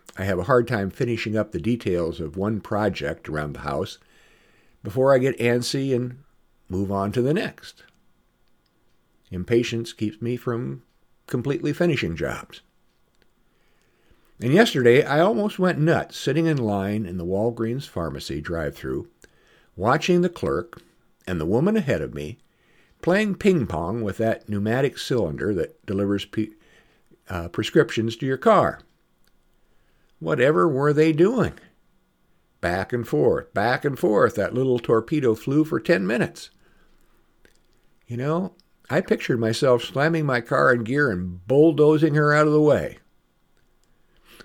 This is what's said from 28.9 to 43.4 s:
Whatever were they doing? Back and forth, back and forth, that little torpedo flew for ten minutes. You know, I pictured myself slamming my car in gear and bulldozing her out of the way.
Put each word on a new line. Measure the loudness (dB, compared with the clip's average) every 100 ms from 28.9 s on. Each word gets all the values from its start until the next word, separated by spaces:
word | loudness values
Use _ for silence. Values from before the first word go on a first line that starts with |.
| _ _ _ _ _ _ _ _ _ _ _ _ _
Whatever | -4 2 2 4 2
were | 2 2
they | 4 4
doing? | 4 4 4 -2 -4 -20 _ _ _ _ _ _ _ _ _
Back | -4 -2 -4
and | -6 -2
forth, | 0 2 0 -2
back | -2 0 0
and | -2 -2
forth, | 0 4 2 2
that | -4
little | -2 0 0
torpedo | 2 0 2 0 2 0
flew | 0 0 0
for | -2
ten | 0 0 0
minutes. | -2 -2 -6 -20 _ _ _ _ _ _ _ _ _ _ _ _ _ _ _ _
You | -6
know, | -2 -2 -4 -10 _ _ _
I | -2
pictured | 0 -2 0 0
myself | 0 2 4 2
slamming | 2 -2 0 0 0
my | -2
car | 0 2 4
in | 4 2
gear | 0 0
and | 0 -4 -10 -2
bulldozing | 2 2 4 4 6 4 2
her | 4
out | 4 4
of |
the | 4
way. | 4 4 0 -8 _ _ _ _